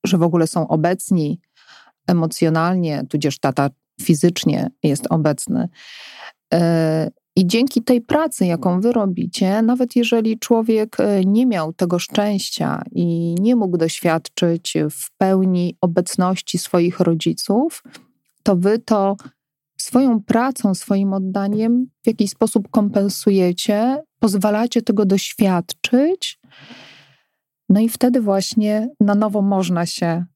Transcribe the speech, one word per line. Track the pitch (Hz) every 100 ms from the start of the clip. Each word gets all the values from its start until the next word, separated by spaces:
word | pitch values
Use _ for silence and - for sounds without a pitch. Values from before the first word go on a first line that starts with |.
| 196
że | 180
w |
ogóle | 170 170 165
są | 180 160
obecni | 156 170 - - 180 147 170 _ _ _ - _ _ -
emocjonalnie, | 175 165 - 165 160 170 185 170 143 -
tudzież | 151 147 -
tata | 143 135 139 _ _ -
fizycznie | - 156 175 175 - - - _
jest | 156 143 -
obecny. | 165 151 143 - - 180 - - - - - - _ _
E, | 170 170 165 160 160 156 _ _ -
i | 180
dzięki | 226 262 -
tej | 226 247
pracy, | 226 294 320 - 180
jaką | 170 185 180
wy | 226
robicie, | 240 196 175 175 - 190 208
nawet | 226 247 247 247
jeżeli | 233 233 220 220
człowiek, | - 226 226 220 214 -
e, | 208 202 190
nie | 208 254
miał | 196 160
tego | - 175 175
szczęścia | - - 208 202 - - - 73 -
i | - 175 170 170 170
nie | 214 247
mógł | 196 175
doświadczyć | 160 - 175 160 - - 175 170 - 156 151
w | - - _
pełni | 190 190 190 180 175 -
obecności | 180 170 180 - 180 185 - 175
swoich | - 175 175 -
rodziców, | 175 165 170 165 - 208 320 - - - _ _ _ _
to | - 185
wy | 190 226
to | - 214 196 196 - _ _ _ _ -
swoją | - 247 269 220
pracą, | - 226 262 254 202 180
swoim | - 196 196
oddaniem | 190 190 196 202 208 226 240 254 _
w | -
jakiś | 220 202
sposób | - 214 214 196
kompensujecie, | - 202 208 196 - - 190 180 180 - 208 240 277 311 _
pozwalacie | 220 196 208 208 233 233
tego | 226 208 196
doświadczyć, | 190 - - 196 180 175 - - 247 302 370 - - _ - - - - - _ _ _ _ _ _ -
no | 196
i | 226
wtedy | - 247 247
właśnie | 208 196 190 - 214 214 233 302
na | 202 202
nowo | 214 208
można | 202 196 175 175 170
się | - 170 165 175